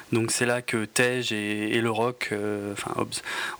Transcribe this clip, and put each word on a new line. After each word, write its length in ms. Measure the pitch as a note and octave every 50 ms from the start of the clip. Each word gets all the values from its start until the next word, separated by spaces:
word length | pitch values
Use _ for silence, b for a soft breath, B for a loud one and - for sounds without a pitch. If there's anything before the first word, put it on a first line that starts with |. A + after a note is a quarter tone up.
| B B
Donc 200 | A#2 A2+ A2+ A2
c'est 120 | - - B2
là 160 | A#2+ A#2+ B2
que 240 | B2 - - A2+ G#2
Tej 480 | G#2+ - - B2 B2 B2+ B2+ A#2 -
et, 440 | A2+ G#2+ G#2 G#2 G#2 G#2 A2 G#2+ A2+
et 40 | A#2
le 100 | A2+ A#2
Rock, 380 | A2 A2+ A2+ B2+ B2 - - -
euh, 420 | G#2+ G#2 G#2 G#2+ G#2 G2+ G2+ G2+ G2+
enfin 180 | - - - -
Hobbs, 260 | - - - - - - B B B B B B B